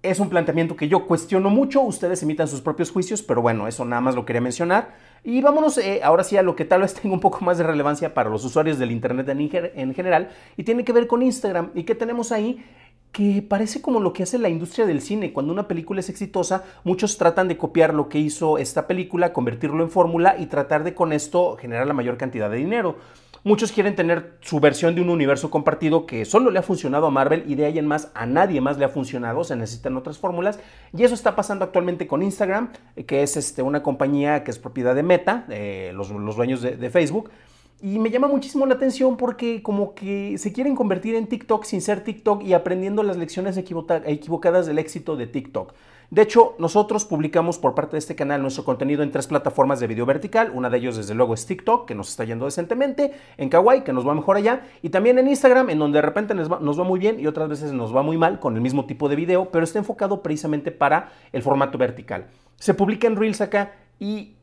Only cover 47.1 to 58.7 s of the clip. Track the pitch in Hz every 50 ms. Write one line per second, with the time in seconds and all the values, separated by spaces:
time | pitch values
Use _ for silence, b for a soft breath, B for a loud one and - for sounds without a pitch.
47.1 | 170 151 156 151 - 170 165 170 170 170 - 131 - 160 151 151 - 156 151 -
48.1 | 160 - 143 139 147 139 135 135 135 - - - 127 117 143 139 147 147 147 139
49.1 | - 139 131 - - - - 143 - - 135 135 143 123 120 110 113 110 120 127
50.1 | 139 143 170 202 - 220 226 - - 127 127 120 120 123 117 127 113 110 104 98
51.1 | 107 117 123 113 117 113 - - 190 180 - - 233 226 226 - 113 101 98 -
52.1 | - - 117 113 117 117 127 143 147 180 170 170 233 247 277 277 262 294 285 277
53.1 | 277 B B B B B 139 131 156 165 190 233 262 262 269 - 131 127 120 139
54.1 | 147 156 151 196 190 202 208 226 247 262 B B B B - - - 185 208 240
55.1 | 247 254 254 277 285 269 - 262 247 262 262 254 160 156 151 147 - 151 147 151
56.1 | - 202 214 208 214 185 160 156 180 - 151 143 147 160 180 185 185 185 190 214
57.1 | 226 123 139 156 147 160 156 151 151 139 156 147 139 127 117 107 117 131 139 156
58.1 | 165 165 165 170 202 - - 135 113 110 120 131